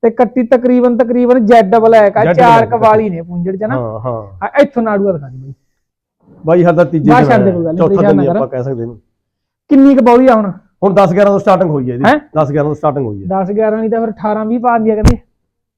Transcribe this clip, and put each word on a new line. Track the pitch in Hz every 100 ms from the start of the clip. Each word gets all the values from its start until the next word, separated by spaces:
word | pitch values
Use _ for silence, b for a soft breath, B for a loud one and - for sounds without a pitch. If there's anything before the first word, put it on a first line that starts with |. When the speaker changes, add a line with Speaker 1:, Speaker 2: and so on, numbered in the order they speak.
Speaker 1:
ਤੇ | 233
ਕੱਟੀ | 226 240 -
ਤਕਰੀਬਨ, | 233 247 247 247 247 233
ਤਕਰੀਬਨ | 240 247 247 254 208
ਜ਼ੈਡ | 233 190
ਡਬਲ | 226 220
ਐਕ | 226 202 202
ਆ, |
Speaker 2:
ਜ਼ੈਡ | 170 180
Speaker 1:
ਚਾਰ | 240 226 220
Speaker 2:
ਡਬਲ | 233
ਐਕ। |
Speaker 1:
ਕਵਾਲੀ | 220 214 220
ਨੇ | 170
ਪੂੰਝੜ | 170 175 175 190
ਚ |
ਨਾ। | 214 127
Speaker 2:
ਹਾਂ, | 117 110
ਹਾਂ। | 123 113 104 95 -
Speaker 1:
ਆ, | -
ਇੱਥੋਂ | 285 247
ਨਾੜੂਆ | 220 202 196
ਦਿਖਾ | 170 139
ਦੇ | 131
ਬਾਈ। | 135 135 _ _ _ _ _ _ _ - 160
Speaker 2:
ਬਾਈ | 175
ਸਾਡਾ | 175 165
ਤੀਜੇ | 175 165 139
Speaker 1:
ਬਸ | 247
Speaker 2:
ਦਿਨ | 247
Speaker 1:
ਛੱਡ | 226
ਦੇ, |
Speaker 2:
ਆਇਆ। | 190 180
Speaker 1:
ਕੋਈ | 165
ਗੱਲ |
ਨੀ, | 170
Speaker 2:
ਚੌਥਾ | 170
Speaker 1:
ਪਰੇਸ਼ਾਨ | 196 -
Speaker 2:
ਦਿਨ | 156
Speaker 1:
ਨਾ |
Speaker 2:
ਨਹੀਂ | 139
Speaker 1:
ਕਰ। | 170
Speaker 2:
ਆਪਾਂ | -
ਕਹਿ | 131
ਸਕਦੇ | 127 127
ਇਹਨੂੰ। | 117 117 _ _ _ _ _ _ _
Speaker 1:
ਕਿੰਨੀ | 277 269 269
ਕੁ | 240
ਬੌਲੀ | 240 262
ਆ | 220
ਹੁਣ? | 208 - _ _
Speaker 2:
ਹੁਣ | 196
ਦਸ | 190 190
ਗਿਆਰਾਂ | 180 202
ਤੋਂ | 202
ਸਟਾਰਟਿੰਗ | 202 185 180
ਹੋਈ | 147 127
ਹੈ | 123
ਇਹਦੀ। | 170
Speaker 1:
ਹੈਂ? | 294 - 156
Speaker 2:
ਦਸ | 143
ਗਿਆਰਾਂ | 147 147
ਤੋਂ | 147
ਸਟਾਰਟਿੰਗ | 151 143 123
ਹੋਈ | 101 131
ਹੈ। |
Speaker 1:
ਦਸ | 190 185
ਗਿਆਰਾਂ | 208 220 214
ਨਹੀਂ | 220
ਤਾਂ | 226
ਫਿਰ | 233
ਅਠਾਰਾਂ | 214 208 214 220
ਵੀਹ | 240
ਪਾ | 240 233
ਦਈਏ। | 220 214 220 226 _ _ _ _ _